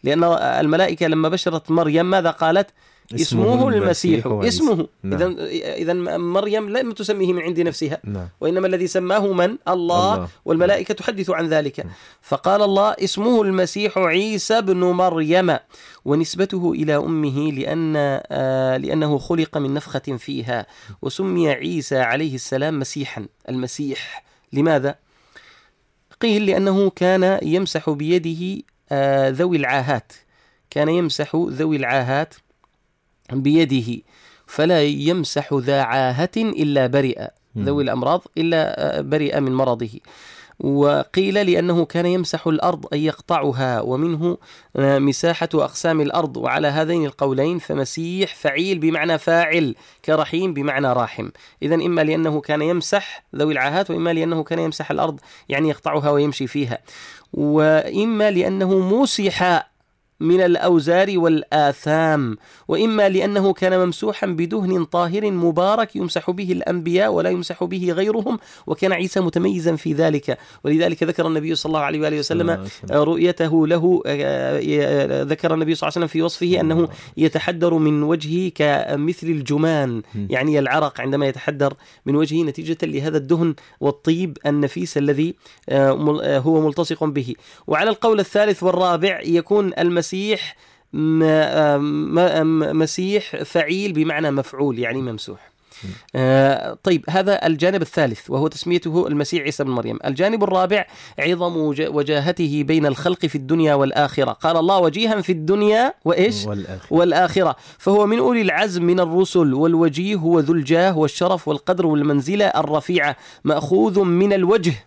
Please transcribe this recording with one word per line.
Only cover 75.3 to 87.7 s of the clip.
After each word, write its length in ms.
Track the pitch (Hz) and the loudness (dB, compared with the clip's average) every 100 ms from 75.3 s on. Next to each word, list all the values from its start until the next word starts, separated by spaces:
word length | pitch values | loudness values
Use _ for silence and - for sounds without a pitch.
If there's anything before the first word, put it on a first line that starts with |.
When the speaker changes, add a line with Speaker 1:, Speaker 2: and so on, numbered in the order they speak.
| 156 165 | -2 0
Speaker 1:
النبي 200 | 160 156 | 0 0
صلى 140 | 160 151 | -2 -2
الله 40 | 175 | -2
عليه 100 | 165 | -2
وسلم 0 | |
في 160 | 160 | 0
وصفه 380 | 170 - 180 180 | -2 -2 0 0
أنه 140 | 160 | 2
Speaker 2:
الله. 140 | 160 160 - - - | 2 0 -4 -14 0
Speaker 1:
يتحدر 580 | 160 - - 170 175 | 0 0 -4 0 0
من 280 | 165 156 151 | 2 2 2
وجهه 480 | 147 170 151 170 185 | 0 -2 -2 -2 -4
كمثل 720 | - 147 143 - 143 156 165 160 | 0 0 0 -2 -2 -2 -4 -4
الجمان، 760 | 156 131 143 160 156 131 117 - | -4 -2 0 2 0 -2 -4 -8
Speaker 2:
مم. 140 | 107 101 | -10 -4
Speaker 1:
يعني 280 | 127 147 147 | -2 0 0
العرق 420 | 135 147 151 - | 2 0 0 -4
عندما 280 | 127 139 139 | -4 -2 -2
يتحدر 460 | 131 - 147 139 139 - _ - | -2 -6 -2 -2 -2 -20 _ -2
من 100 | 143 | 0
وجهه 280 | 156 156 | 0 0
نتيجة 340 | 160 139 160 160 | -2 -4 -6 -4
لهذا 340 | 160 147 147 151 | -4 -4 -2 -2
الدهن 380 | 135 165 170 143 - _ | 0 0 0 -2 -12 _
والطيب 580 | 143 143 - 165 180 - 147 | -4 -2 -2 0 -2 -4 -2
النفيس 520 | 147 143 175 180 151 | 0 0 -2 -4 -2
الذي، 360 | 143 139 165 - - - - | 0 0 -2 -4 -18 -20 -2
آه، 240 | 139 135 | 2 2
مل-، 280 | 131 151 151 | 2 0 0
آه، 160 | 143 139 | 0 0
هو 220 | 135 160 | 2 2
ملتصق 440 | 156 143 165 160 | 2 0 -4 -2
به. 300 | 156 143 127 - - - | -2 -2 -6 -10 -16 -20
وعلى 240 | - | -4